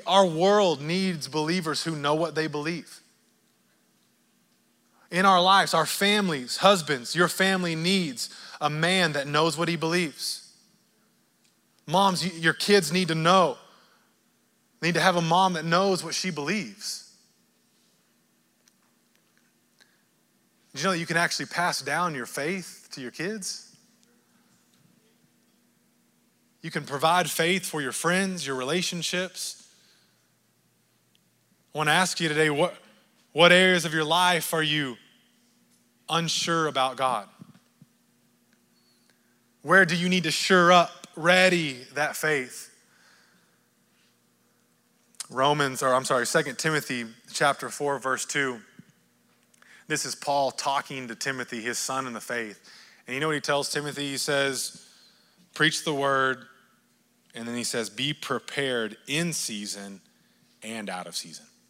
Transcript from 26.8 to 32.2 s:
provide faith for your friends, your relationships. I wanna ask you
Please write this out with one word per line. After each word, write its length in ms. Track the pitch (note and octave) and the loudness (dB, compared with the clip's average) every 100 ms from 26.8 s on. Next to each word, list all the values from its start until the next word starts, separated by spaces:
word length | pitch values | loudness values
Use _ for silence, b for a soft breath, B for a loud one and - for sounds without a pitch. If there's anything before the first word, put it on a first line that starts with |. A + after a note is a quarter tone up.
provide 460 | B2+ C#3 D#3+ F3+ E3 | -6 0 2 4 2
faith 360 | - E3 F#3 - | 0 0 0 -2
for 160 | D#3 | -4
your 100 | C3 | -4
friends, 540 | - E3 F3+ G3 F3+ C#3 | -2 0 0 0 -4 -6
your 100 | C3 | -4
relationships. 1120 | B2+ F3 F3 F3 D#3 F3+ F#3 - - - - b b b b b b _ _ _ _ _ _ _ _ _ _ _ _ _ _ | -2 -2 -2 -4 -4 -4 -6 -8 -12 -12 -20 b b b b b b _ _ _ _ _ _ _ _ _ _ _ _ _ _
I 40 | D3 | -2
wanna 120 | D3+ | 2
ask 280 | E3 F3+ | 4 2
you 80 | - | 0